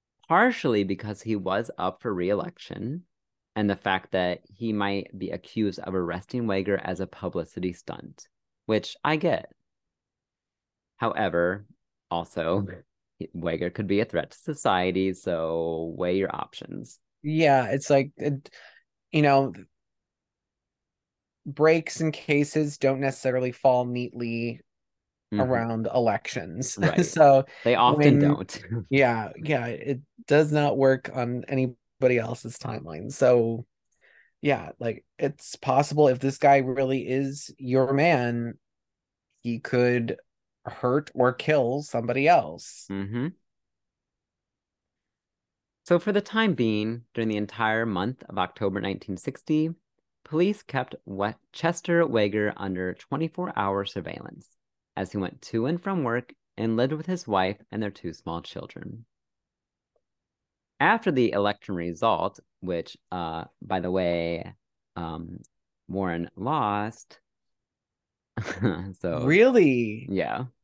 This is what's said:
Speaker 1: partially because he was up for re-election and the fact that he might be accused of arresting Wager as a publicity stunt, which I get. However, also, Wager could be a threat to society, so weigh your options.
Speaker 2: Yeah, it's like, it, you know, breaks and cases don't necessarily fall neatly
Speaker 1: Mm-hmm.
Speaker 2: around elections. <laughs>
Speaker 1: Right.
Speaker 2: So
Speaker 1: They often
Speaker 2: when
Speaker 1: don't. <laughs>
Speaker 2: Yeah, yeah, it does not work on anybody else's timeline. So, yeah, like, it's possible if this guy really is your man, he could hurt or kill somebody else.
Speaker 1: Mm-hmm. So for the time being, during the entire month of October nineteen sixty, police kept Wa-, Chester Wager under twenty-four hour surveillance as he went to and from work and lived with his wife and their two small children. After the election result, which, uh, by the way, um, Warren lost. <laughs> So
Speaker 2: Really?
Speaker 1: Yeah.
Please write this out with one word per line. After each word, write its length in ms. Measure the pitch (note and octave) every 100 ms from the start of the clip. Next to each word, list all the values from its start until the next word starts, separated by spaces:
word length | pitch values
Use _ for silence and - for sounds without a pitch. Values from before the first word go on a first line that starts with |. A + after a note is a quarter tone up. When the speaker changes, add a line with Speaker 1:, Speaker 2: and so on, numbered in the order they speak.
| _ _ -
Speaker 1:
partially 560 | E3+ B3 A#3 D3 G#2+
because 380 | F#2+ F#2+ G#2+ G2+
he 140 | A2 G#2
was 340 | F#2 G2 A#2 -
up 240 | F#2 -
for 100 | A#2+
re-election 920 | F#2 F2+ G2+ - - - - A2 E3+ - _ _ _ _ A2
and 140 | G#2
the 60 | G2
fact 360 | G2+ F#2+ -
that 280 | F#2+ F2+ F2 _
he 200 | - A2+
might 460 | G#2 G2+ G2 - F#2+
be 120 | F#2
accused 480 | F#2 - - G#2 F2+
of 160 | -
arresting 520 | F#2+ E2+ F2 - B2+ A2+
Wager 320 | F#2+ F#2+ G2
as 180 | - F#2
a 60 | F#2
publicity 680 | - F#2+ F2 E2 - F2+
stunt, 560 | F2 - - - - - _ _ _ -
which 300 | G#2+ - -
I 120 | C#3+ D#3
get. 340 | E3+ A#2 - _ _ _ _ _ _ _ _ _ _ _ _ _ _ -
However, 720 | A#2 - G2 E2+ F2 G2 G2+ _ _ _ -
also, 560 | E2+ E2+ E2+ D#2+ F#2+ G2 F2+ - _ _ - -
Wager 380 | E2+ E2+ E2 F2
could 160 | - G2
be 140 | G2+
a 40 |
threat 280 | A2 E2+ D2
to 60 | -
society, 720 | - C#3+ - F#2 F#2 F2+ F#2+
so 800 | F#2 - E2+ E2 E2 E2 D#2+ E2 -
weigh 200 | F2+ F#2+
your 180 | F#2+
options. 640 | - - - - G1+ - - _ _
Speaker 2:
Yeah, 440 | D3 D#3 D#3 C3+ A2+
it's 220 | A#2+ -
like, 200 | C#3 C#3 -
it, 340 | D3 C#3 - - - _ _ _ _
you 100 | D3+
know, 300 | D3 C#3 C3+ F2 F#2 _ _ _ _ _ _ _ _ _ _ _ _ _ _ _ _ _ -
breaks 540 | C#3+ D#3 E3 D#3 -
and 120 | D#3+
cases 640 | D3 - C#3+ D3 D#3 D3+ D3
don't 220 | C3+ C3+
necessarily 520 | C3+ C3 C3 B2+ B2+
fall 320 | B2 C3+ B2
neatly 800 | B2 B2 B2 - A#2 A#2 A#2 - _ _ _ _ _ _ -
Speaker 1:
Mm-hmm. 80 | G#2 B2+
Speaker 2:
around 380 | B2 A#2 A2+ A2+
elections. 840 | B2+ A#2 G2 - - F2 F2 C#3 -
<laughs> 20 |
Speaker 1:
Right. 240 | F3 -
Speaker 2:
So 400 | F3 E3 D3 C3+ C3+ -
Speaker 1:
They 100 | A#2
often 240 | A#2+ B2 D3+
Speaker 2:
when 200 | C#3+ C#3
Speaker 1:
don't. 420 | C#3+ - - - - A2
<laughs> 140 | F#2+
Speaker 2:
Yeah, 400 | C3+ B2+ A#2 G#2 -
yeah, 240 | D3+ C#3 A#2+
it 340 | G2+ - C3+ - - -
does 240 | D3 D3+
not 240 | D3+ D3 B2+
work 340 | C3+ C3 -
on 320 | B2+ A#2+ B2 -
anybody 680 | C3 B2+ B2 _ - B2+ B2
else's 380 | A2+ B2 A#2+ -
timeline. 540 | A#2+ A2+ G#2 D#2 G#2+
So, 560 | C#3 B2+ B2 A2+ A#2 - _ _ _ _ _ _ _
yeah, 300 | C#3+ B2 D#2 -
like, 260 | A#2 G#2 _ -
it's 380 | C#3 - - -
possible 500 | C3+ C3 D3 D3 D3
if 140 | B2+
this 180 | C#3 C3+
guy 200 | C#3+ C#3+
really 500 | C3 B2+ C3 C3+ A2
is 440 | C3 C#3 C#3+ - -
your 340 | B2+ C3 C3
man, 600 | C#3 E3 C#3+ A#2+ A#2+ A#2 - _ _ _ _ _ _ _ _
he 160 | A#2+ A2+
could 600 | - B2 B2 B2 A#2 - _ _ _ _ A#2+
hurt 440 | - B2 C#3 -
or 180 | - B2
kill 500 | B2 - D3+ A#2+ C#3
somebody 460 | D3 A#2 A#2 C3+ D3
else. 580 | E3+ F2+ E2+ - - -
Speaker 1:
Mm-hmm. 400 | G2 G2 A#2+ D3 - _ _ _ _ _ _ _ _ _ _ _ _ _ _ _ _ _ _ _ _ _ _ _ _
So 140 | - F3
for 140 | G#3+
the 80 | G3+
time 340 | G3+ A3 A3
being, 480 | C3+ A2+ G#2+ A2 A#2 -
during 160 | - A2
the 100 | G#2
entire 480 | G#2 - A2 A2 A2+
month 360 | F#2 G#2 C3 -
of 100 | F#2+
October 420 | F2+ - G2+ F#2+
nineteen 360 | G2 F#2+ - F#2
sixty, 540 | - - - D#3 D#3+ E3 _ _ _ _
police 380 | - D3+ F#3 G#3
kept 320 | - C3+ - - -
Wa-, 260 | G2 G#2 - _
Chester 540 | - E3 F3 - E3+ D#3
Wager 460 | A2+ G#2 G#2+ G#2 -
under 380 | G2 F#2 F#2
twenty-four 580 | F2 - C#3 D#3+ - F3+ -
hour 280 | G2 G2
surveillance 640 | G2+ G2 E2 - - - - - _ _ _ -
as 140 | F#2
he 80 | G#2
went 240 | F2+ -
to 240 | - A2+ B2+
and 160 | E3+
from 220 | G3 F#3+
work 280 | B2 A#2+ - - _ -
and 200 | A2+ A2+
lived 160 | C3
with 120 | D#3
his 220 | E3+ F3+ -
wife 300 | G2 F#2 G#2 -
and 100 | G#2+
their 80 | G#2
two 220 | G2 F2
small 280 | E2 - E2+
children. 640 | F2 - - - - A2+ A#2 _ _ _ _ _ _ _ _ _ _ _ _ _ _ _ _ -
After 320 | D#3+ A3+ G3+
the 220 | C3+ A#2+
election 420 | G2+ G2+ G2+ -
result, 640 | F2+ E2+ E2 A2+ E2+ F#2+ - - _
which, 360 | F2+ E2+ - - -
uh, 360 | F2+ E2+ D#2+ - -
by 200 | - F#2
the 100 | F2+
way, 640 | F#2 F2 E2+ E2+ E2 - - _ _ _
um, 460 | - E2 D#2+ E2+ F2+ - _ _ _ -
Warren 420 | F#2+ F#2 E2+ E2+ -
lost. 800 | A2+ D3+ G#2+ G#2 G#2+ - - - _ _ _ _ _ _ _ _ _ _ _ -
<laughs> 580 | - F2+ G#2 E2+ F#2+ F2+
So 240 | F2+ D#2
Speaker 2:
Really? 800 | C3 F3+ B3 B3 D#3+ B2 A2+ G#2+ -
Speaker 1:
Yeah. 360 | F#2+ C#2+ A#1+ B2+ _